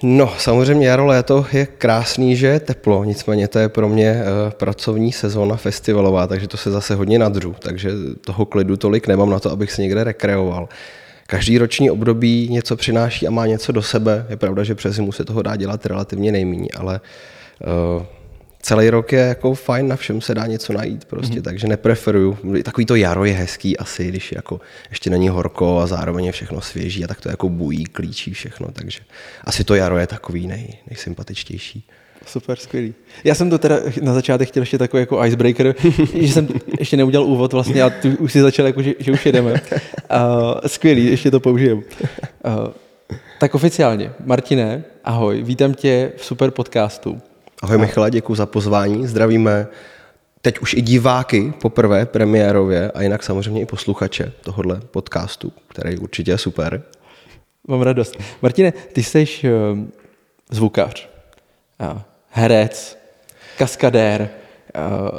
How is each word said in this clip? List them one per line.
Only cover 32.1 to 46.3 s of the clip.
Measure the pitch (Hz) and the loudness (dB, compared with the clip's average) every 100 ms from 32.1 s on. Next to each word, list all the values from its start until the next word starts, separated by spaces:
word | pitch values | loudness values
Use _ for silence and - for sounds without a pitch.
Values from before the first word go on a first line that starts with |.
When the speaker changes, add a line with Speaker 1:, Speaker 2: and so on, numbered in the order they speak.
| - - | -20 -12
Speaker 2:
Super, | 127 - 123 | -10 -8 -10
skvělý. | - - 113 - _ - | -8 -6 -6 -10 _ -4
Já | 151 151 | 0 2
jsem | 175 | 2
to | 165 | 2
teda | 151 147 - 113 | 2 2 0 -2
na | 143 | 0
začátek | 127 127 127 131 | 0 2 0 0
chtěl | 135 | -2
ještě | 120 131 | -2 0
takový | 123 131 | 0 0
jako | 123 123 117 | 0 2 2
icebreaker, | 117 120 120 131 131 165 156 | 4 2 4 2 4 2 4
Speaker 1:
<laughs> | 151 170 | 2 2
Speaker 2:
že | 151 | 2
jsem | 160 147 135 - - | 4 2 -2 -4 -4
ještě | 143 139 | 0 2
neudělal | 131 143 143 | 4 4 2
úvod | 131 123 | 2 2
vlastně | 127 117 131 | 0 0 4
a | 127 | 4
ty | - 135 | 4 0
už | 135 151 | 0 2
si | 147 | 6
začal | 139 135 135 | 6 6 2
jako, | 135 | 2
že, | 135 - | -2 -2
že | 135 | -2
už | 135 151 | 0 2
jedeme. | 127 120 143 - 143 - - - | 4 2 0 -2 -6 -6 -12 -2
A | 123 120 120 117 - 143 | 0 2 2 0 -2 -4
skvělý, | - 160 127 120 | 2 4 6 4
ještě | 127 143 | 4 4
to | 131 | 4
použijem. | 127 123 135 107 104 - - - - - | 4 4 4 0 -4 -8 -8 -8 -14 -8
A, | 123 110 113 - _ _ - - - - | -6 -4 -6 -10 _ _ -16 -16 -12 -2
tak | 143 143 | 0 2
oficiálně, | 165 - 131 107 101 - 131 | 2 4 2 2 -4 -8 0
Martine, | 127 - 135 110 131 160 - | 0 2 0 0 -4 -10 -10
ahoj, | - 117 107 110 | -4 0 0 0
vítám | 117 127 139 | -2 0 2
tě | 131 139 123 131 - | 2 2 2 0 -6
v | |
super | - | -8